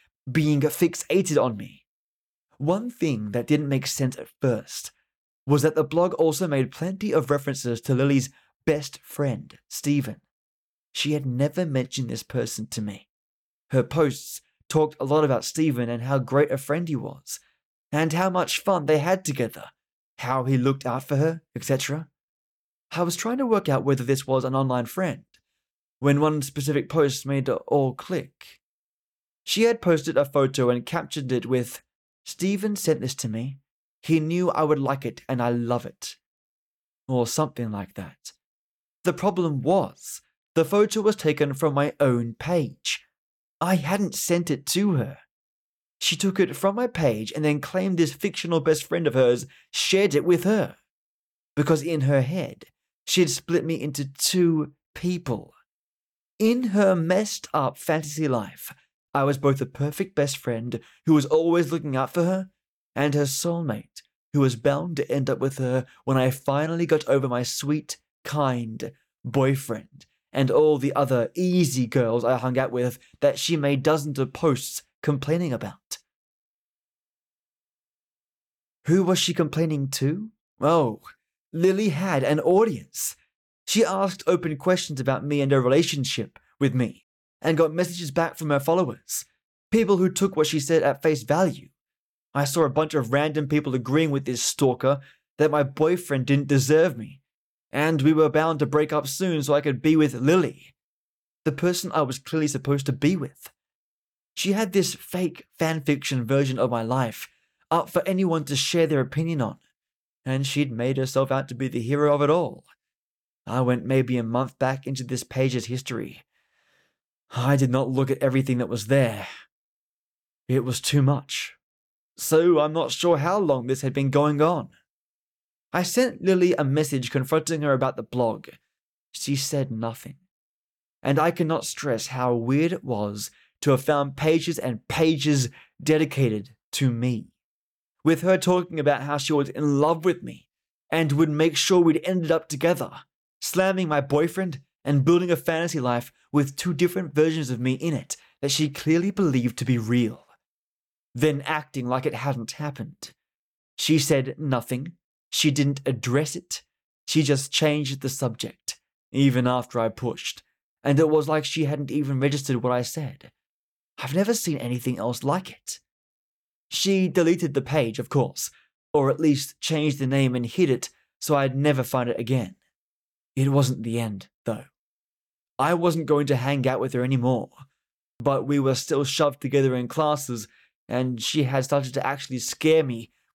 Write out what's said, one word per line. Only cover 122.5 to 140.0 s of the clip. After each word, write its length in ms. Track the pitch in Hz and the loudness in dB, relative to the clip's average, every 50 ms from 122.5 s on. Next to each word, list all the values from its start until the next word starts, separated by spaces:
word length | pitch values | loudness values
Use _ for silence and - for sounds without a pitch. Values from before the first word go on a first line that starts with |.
| 170 151 | 4 4
I'm 140 | 147 151 156 | 4 2 0
not 180 | 165 143 - - | -2 -2 -4 -4
sure 240 | - - 175 170 | 0 2 2 2
how 220 | 139 147 170 190 214 | 2 2 0 0 0
long 280 | 196 151 139 127 117 | 2 2 0 0 0
this 140 | 123 131 135 | -2 -2 -2
had 140 | - 135 135 | -2 -4 -2
been 160 | 139 139 135 | 0 0 2
going 320 | 135 143 147 151 147 143 151 | 4 4 4 4 4 2 2
on. 260 | 165 180 160 190 - _ _ _ _ _ _ _ _ _ _ _ _ _ _ _ _ _ _ _ _ - | 2 2 0 -4 -8 _ _ _ _ _ _ _ _ _ _ _ _ _ _ _ _ _ _ _ _ -2
I 100 | 175 175 | -2 -2
sent 400 | 180 - 240 262 240 - - - | 0 0 0 0 0 0 -2 2
Lily 300 | 190 190 180 175 175 175 | 2 4 6 6 4 4
a 100 | - 147 | 2 2
message 480 | 131 139 156 151 143 147 131 123 - | 0 2 0 0 0 -2 -4 -4 -2
confronting 520 | - 139 131 - 160 160 156 160 165 151 147 | -2 -2 -2 0 0 0 0 0 -4 -2 0
her 100 | 147 135 | 2 2
about 240 | 123 135 131 - | 2 2 -2 -2
the 60 | - 110 | -6 -10
blog. 460 | - - 127 120 113 107 - - - - - _ _ _ _ _ _ _ _ _ _ - | -6 -2 -2 0 0 -2 -4 -10 -18 -20 -20 _ _ _ _ _ _ _ _ _ _ -14
She 220 | - - 143 139 | -10 -6 -4 -4
said 380 | 135 135 - 151 143 131 135 117 | -4 -4 -4 -2 -4 -4 -4 -6
nothing. 440 | 110 113 117 113 - - - 135 _ _ _ _ _ _ _ _ _ _ _ _ _ _ _ _ _ - | -6 -6 -6 -8 -10 -14 -18 -18 _ _ _ _ _ _ _ _ _ _ _ _ _ _ _ _ _ -2
And 160 | 135 139 156 | 0 2 2
I 120 | 156 170 | 2 2
cannot 340 | 165 - 170 156 160 - - | 2 0 0 0 0 -2 -4
stress 440 | - - - - 143 117 110 - - | -6 -10 -6 -4 -2 -2 -2 -4 -6
how 260 | 131 127 127 123 123 | -4 -2 0 0 0
weird 360 | 117 117 120 135 147 160 170 | 0 0 2 2 2 2 2
it 140 | 185 - - | 0 -4 -6
was 460 | 131 120 104 104 104 104 104 104 - _ _ _ _ _ - - | -4 -4 -2 -2 -4 -4 -6 -10 -12 _ _ _ _ _ -4 0
to 80 | 147 | 2
have 120 | 135 127 - | 2 2 2
found 340 | - 147 143 143 139 135 | 0 0 0 0 -2 -4
pages 420 | - 156 156 165 165 156 170 160 - | -2 0 2 2 2 2 -2 -6 -4
and 280 | - 127 117 107 _ - | -4 -6 -6 -6 _ -6
pages 600 | - - 165 160 160 139 143 151 147 135 123 117 - - - _ _ - - | -2 0 2 2 2 2 2 2 2 2 2 0 -4 -12 -20 _ _ -6 0
dedicated 680 | 147 156 156 160 - - 135 135 117 107 107 - - _ _ _ _ - | 2 2 2 2 0 0 0 0 0 0 -2 -6 -10 _ _ _ _ -4
to 200 | - 139 127 117 | 0 0 0 0
me, 360 | 113 123 127 123 110 - - _ _ _ _ _ _ _ _ _ _ _ _ _ _ - | 0 -2 -2 -2 -4 -6 -12 _ _ _ _ _ _ _ _ _ _ _ _ _ _ 2
with 160 | 151 165 156 | 2 2 2
her 160 | 170 185 190 | 4 2 2
talking 420 | 185 - 180 180 180 175 180 170 156 | 2 4 2 2 2 0 -2 -4 -2
about 240 | 139 147 143 120 135 | 2 2 2 2 0
how 140 | 143 147 | -4 -4
she 160 | 143 139 - 156 | -2 -2 0 2
was 160 | 143 139 - | 0 0 0
in 320 | - - 151 147 143 139 | -2 -2 0 2 2 4
love 240 | 147 156 170 165 | 4 2 2 2